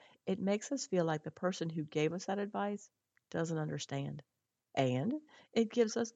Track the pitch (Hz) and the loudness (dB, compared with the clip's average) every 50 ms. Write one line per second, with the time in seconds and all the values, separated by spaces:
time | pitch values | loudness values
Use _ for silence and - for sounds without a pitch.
0 | - - - _ _ - 190 - 185 196 202 214 - - 285 254 - - 190 180 | -14 -20 -20 _ _ -2 -2 0 2 2 2 0 0 -4 -4 -4 -2 0 2 2
1 | 165 165 156 151 - 165 - - - 180 180 - 170 165 160 165 147 151 - 156 | 2 2 0 0 -4 -8 -8 -2 -2 -2 -2 -2 -4 -4 -2 -4 -4 -2 0 0
2 | 151 160 170 185 - - 196 202 202 202 208 202 202 208 208 208 - - _ _ | 2 2 0 -2 -2 -2 -2 -2 -2 -2 -2 -2 -2 -2 -2 -6 -8 -14 _ _
3 | _ _ _ _ _ _ - 165 165 165 165 156 151 151 151 143 - - 135 139 | _ _ _ _ _ _ -2 -2 0 0 0 -2 -2 -2 -4 -6 -6 -4 -4 -4
4 | 139 143 143 147 - _ _ _ _ _ _ _ _ _ - - 135 127 123 127 | -4 -4 -6 -10 -12 _ _ _ _ _ _ _ _ _ 0 2 2 4 4 2
5 | 147 220 285 311 - - - - - _ - 226 226 214 - 240 233 214 - 233 | 0 0 -2 -2 -6 -10 -20 -20 -20 _ 0 2 2 2 4 4 4 4 2 0
6 | 233 220 - | -2 -2 -4